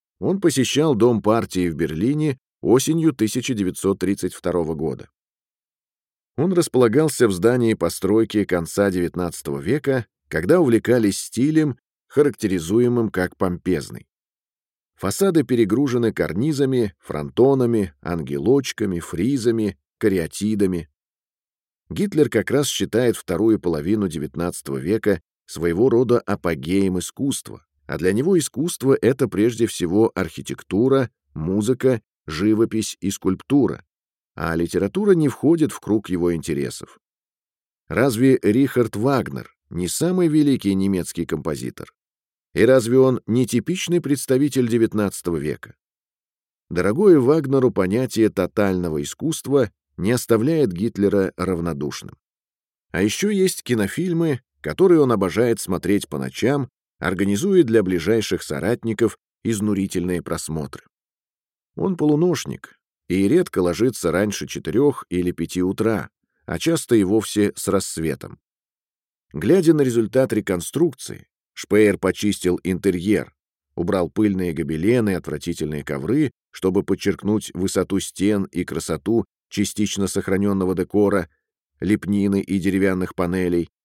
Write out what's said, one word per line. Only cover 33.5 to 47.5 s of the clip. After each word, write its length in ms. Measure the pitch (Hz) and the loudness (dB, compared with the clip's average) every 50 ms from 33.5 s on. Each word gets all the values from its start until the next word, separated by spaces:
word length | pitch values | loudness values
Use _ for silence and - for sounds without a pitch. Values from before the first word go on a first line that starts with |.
| 135 143 127 92 73 - - _ _ _ _ _ _ _ _ _ _ | 2 2 2 2 -2 -6 -14 _ _ _ _ _ _ _ _ _ _
а 200 | - 80 82 82 | -6 -4 -2 -2
литература 580 | 82 85 85 - 87 90 101 - 185 214 208 190 | -2 -2 -2 -2 -2 -2 -2 -2 0 2 2 4
не 160 | 165 156 143 | 4 2 0
входит 420 | - - - 135 170 170 156 113 | 0 0 2 2 2 2 2 -2
в 80 | - - | -2 -4
круг 300 | - - 104 110 101 - | -4 -2 -2 -2 -2 -4
его 240 | 92 87 85 87 87 | -4 -2 0 0 -2
интересов. 640 | 80 73 - 78 69 69 62 - - - - - _ _ _ _ _ _ _ _ _ _ _ _ _ _ _ _ _ _ - | -2 -4 -4 -4 -4 -4 -6 -8 -12 -16 -18 -20 _ _ _ _ _ _ _ _ _ _ _ _ _ _ _ _ _ _ -6
Разве 500 | - - 127 139 113 107 127 135 131 - - | -2 0 0 2 2 2 4 4 4 4 4
Рихард 520 | 95 107 123 143 135 - 123 120 107 - | 2 2 4 2 2 2 0 0 0 -2
Вагнер 600 | 104 110 135 143 127 92 - 69 62 55 - _ _ _ - | -2 -2 0 0 0 -2 -4 -6 -10 -12 -14 _ _ _ -12
не 180 | - 82 90 85 | -6 -6 -4 -4
самый 400 | - - 156 170 185 185 180 165 | -4 -2 -2 -2 0 0 0 2
великий 480 | 147 156 147 143 135 117 - 98 98 | 2 2 2 2 2 0 0 0 0
немецкий 500 | 95 95 98 98 90 82 - - - 85 | 2 2 0 0 -2 -2 -4 -6 -8 -6
композитор? 680 | - 82 78 67 82 76 65 62 62 - - 50 - _ _ _ _ _ _ _ _ _ _ _ _ - | -4 -6 -6 -4 -4 -6 -6 -6 -10 -10 -12 -16 -18 _ _ _ _ _ _ _ _ _ _ _ _ 0
И 120 | - 101 | 2 4
разве 340 | 123 131 131 110 113 123 131 | 6 6 4 4 4 4 6
он 220 | 131 131 127 - - - | 6 6 4 0 -2 -2
не 200 | 107 123 131 - | 0 0 0 0
типичный 540 | - 120 104 - 175 185 - - 170 175 | 0 -2 -2 -2 -4 -4 -4 -2 -2 -2
представитель 680 | 160 135 147 135 - - 131 127 143 147 - 135 123 113 | 0 0 -2 -2 0 0 0 2 2 0 0 0 0 2
девятнадцатого 680 | 113 120 110 107 - 107 104 98 - - - 87 85 78 | 2 2 2 2 2 0 -2 -2 -2 -6 -6 -4 -4 -4
века? 380 | 71 76 65 - - - - _ _ _ _ _ _ _ _ _ _ _ _ _ _ _ _ _ _ - | -4 -6 -8 -8 -12 -20 -20 _ _ _ _ _ _ _ _ _ _ _ _ _ _ _ _ _ _ -8
Дорогое 480 | - 82 87 95 107 143 214 202 175 147 | -2 0 0 0 2 4 6 6 6 6
Вагнеру 540 | 123 123 151 165 139 131 | 6 4 4 2 2 0